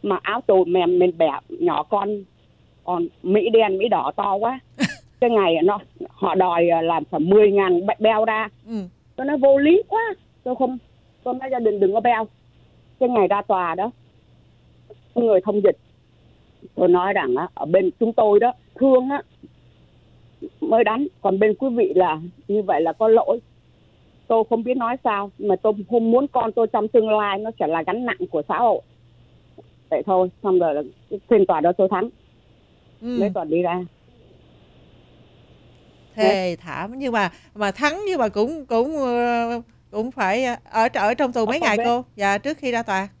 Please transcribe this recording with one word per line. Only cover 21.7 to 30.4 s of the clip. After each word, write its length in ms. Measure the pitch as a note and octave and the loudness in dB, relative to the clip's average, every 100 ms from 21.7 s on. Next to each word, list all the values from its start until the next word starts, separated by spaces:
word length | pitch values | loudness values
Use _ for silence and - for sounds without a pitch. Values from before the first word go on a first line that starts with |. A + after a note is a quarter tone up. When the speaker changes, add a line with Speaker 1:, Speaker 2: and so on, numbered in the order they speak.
Speaker 1:
vị 160 | A#3 G3+ | 0 0
là 240 | E3+ F3+ D#3 F3 - - | 2 0 -2 -10 -16 -4
như 140 | G#3 | -4
vậy 200 | G3 D3+ | -2 -2
là 120 | E3 | -2
có 140 | D#3 A3 | 0 2
lỗi. 320 | A3 - A#3 _ _ _ _ _ _ _ _ _ | 4 2 -4 _ _ _ _ _ _ _ _ _
Tôi 160 | A3+ G#3+ | -2 0
không 140 | A#3 | -2
biết 140 | A3+ B3+ | -2 -4
nói 200 | A#3 B3 | -4 -4
sao, 280 | B3 G3+ G3+ - | -2 -4 -6 -6
mà 160 | G3+ | -4
tôi 180 | F#3 A3 G#3+ F#3 | 0 0 -2 -2
không 220 | A#3+ A3+ | 0 2
muốn 160 | A#3+ C#4+ | 2 2
con 240 | B3+ A3+ | -2 -2
tôi 160 | A3 A3+ | -2 0
trong 140 | A3+ G#3+ | 0 2
tương 220 | B3 A3 | 2 2
lai 280 | G#3+ G#3 G3 | 0 0 -4
nó 120 | A3 A3+ | -6 -4
sẽ 80 | D#3 | -4
là 160 | E3 | -2
gánh 220 | D#3+ G#3+ | -4 -4
nặng 120 | B3 - F4+ | -6 -6 -6
của 100 | - G3 | -6 -4
xã 100 | E3 | -2
hội. 240 | A#3+ F#3+ _ _ _ _ _ _ _ - _ _ _ | 0 0 _ _ _ _ _ _ _ -20 _ _ _
Vậy 140 | D3 | -4
thôi, 240 | - F#3 F3+ _ | 0 0 0 _